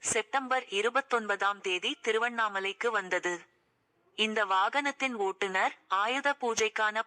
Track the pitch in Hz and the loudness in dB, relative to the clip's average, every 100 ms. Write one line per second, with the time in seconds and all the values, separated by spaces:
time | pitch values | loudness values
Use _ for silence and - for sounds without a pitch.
0 | - 226 - 269 262 262 247 196 220 254 | -2 -2 0 -2 0 -2 0 0 0 0
1 | 269 233 214 196 202 202 190 180 214 294 | 0 0 0 0 0 0 -2 -2 -2 -4
2 | 233 220 240 233 220 196 196 196 233 220 | 0 2 0 0 -2 0 -4 -2 -2 0
3 | 185 180 180 175 - _ _ _ _ _ | 0 -2 -2 -4 -10 _ _ _ _ _
4 | _ - 220 214 202 190 208 269 285 - | _ -2 0 2 2 4 2 0 -2 -2
5 | 269 233 190 185 196 190 247 - - 190 | -4 -2 -2 -2 -2 0 0 -2 -4 0
6 | 214 269 285 277 247 220 220 - 214 214 | 0 0 0 0 -2 0 0 0 0 0